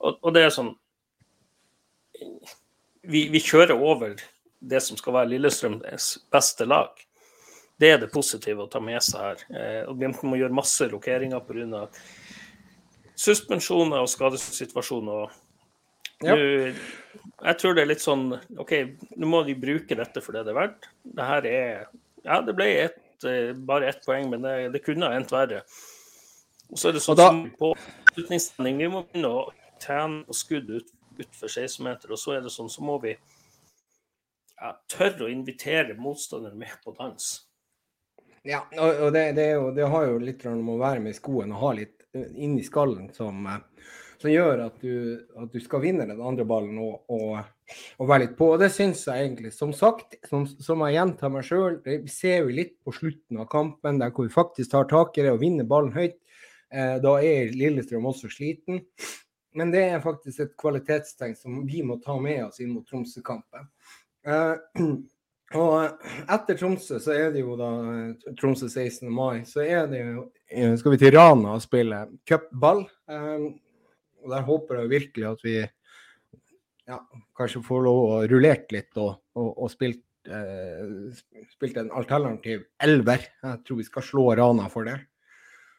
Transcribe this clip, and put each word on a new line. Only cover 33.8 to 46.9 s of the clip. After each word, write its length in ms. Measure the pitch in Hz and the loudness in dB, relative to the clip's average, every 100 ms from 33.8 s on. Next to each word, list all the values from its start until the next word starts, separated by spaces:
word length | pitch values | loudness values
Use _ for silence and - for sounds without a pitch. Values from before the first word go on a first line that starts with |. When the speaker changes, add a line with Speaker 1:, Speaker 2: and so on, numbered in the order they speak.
| _ _ _ _ _ _ _ - | _ _ _ _ _ _ _ -16
Speaker 1:
ja, 160 | 113 - - | -16 -16 -16
tørre 360 | - 196 190 | -2 -2 -2
å 80 | 117 | -8
invitere 640 | 127 135 135 139 160 127 107 | -8 -12 -12 -4 -4 -4 -6
motstanderen 640 | 135 147 - 135 110 104 | -10 -10 -12 -12 -14 -16
med 180 | 117 - | -18 -18
på 80 | 117 - | -20 -14
dans. 340 | 127 - - - _ _ _ _ _ _ _ _ _ _ | -14 -10 -12 -12 _ _ _ _ _ _ _ _ _ _
Speaker 2:
Ja, 180 | 135 143 - 160 | -10 -10 -8 -2
og, 240 | 160 147 147 | 0 2 2
og 60 | |
det, 120 | 160 156 147 | 2 2 2
det 120 | 151 | 2
er 80 | 151 | 2
jo, 160 | 131 | 0
det 160 | 135 143 | 0 0
har 180 | 160 143 | 2 0
jo 120 | 117 | 0
litt 200 | 123 127 | -4 -10
grann 180 | 120 117 | -8 -6
med 120 | 113 117 | -4 -2
å 40 | |
være 200 | 131 127 | -2 -2
med 120 | 107 | -6
i 60 | 101 | -10
skoen 340 | - 131 101 | -6 -4 -4
og 80 | 101 | -4
ha 120 | 139 | -2
litt, 320 | 110 107 _ _ | -2 -8 _ _
eh, 140 | 131 123 120 | -12 -12 -8
inn 220 | 147 135 | -4 -4
i 60 | |
skallen 460 | 95 147 139 101 98 | -2 0 0 -2 -10
som, 300 | - 110 98 98 | -12 -10 -8 -8
eh, 120 | 101 - _ - - - _ | -10 -12 _ -20 -20 -20 _
som 140 | 151 | 2
gjør 320 | 156 170 123 | 4 4 2
at 140 | 117 - | -2 -10
du, 460 | 127 123 120 117 - 117 | -8 -6 -6 -8 -14 -18
at 160 | 117 | -12
du 80 | 120 | -12
skal 200 | - 139 | -6 -2
vinne 260 | 160 185 107 | 0 -2 -4
den 140 | 107 | -8
andre 240 | 123 127 | -6 -4
ballen 340 | 110 110 104 107 | -2 -2 -2 -6
og, 260 | 110 | -8